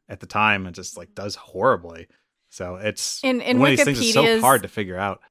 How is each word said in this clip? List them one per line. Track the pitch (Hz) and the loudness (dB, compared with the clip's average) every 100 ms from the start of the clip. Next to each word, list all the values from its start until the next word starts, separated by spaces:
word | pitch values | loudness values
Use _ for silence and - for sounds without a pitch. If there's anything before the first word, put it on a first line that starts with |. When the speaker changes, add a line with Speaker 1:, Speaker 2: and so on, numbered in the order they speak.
| - | -18
Speaker 1:
at | 101 | -18
the | 92 | -6
time, | 104 107 101 95 | 0 2 2 -2
it | |
just, | 87 92 - | -12 -14 -16
like, | 85 | -16
does | - 101 - | -12 -10 -10
horribly. | - 95 123 101 85 82 - _ _ _ _ | -12 0 2 0 -4 -18 -20 _ _ _ _
So | - 90 92 | -12 -10 -6
it's | 107 - - - | -6 -6 -8 -4
Speaker 2:
In, | 262 247 | -2 -2
in | - 254 | 0 2
Speaker 1:
one | 262 | 4
of | 190 | 4
these | |
things | 285 139 | 2 2
that's | - | 0
so | 151 | 2
Speaker 2:
Wikipedia's | 226 220 | 4 4
Speaker 1:
hard | 131 135 | 6 4
to | - | 2
figure | - 135 92 | -6 -6 -2
out. | 101 92 _ | -4 -4 _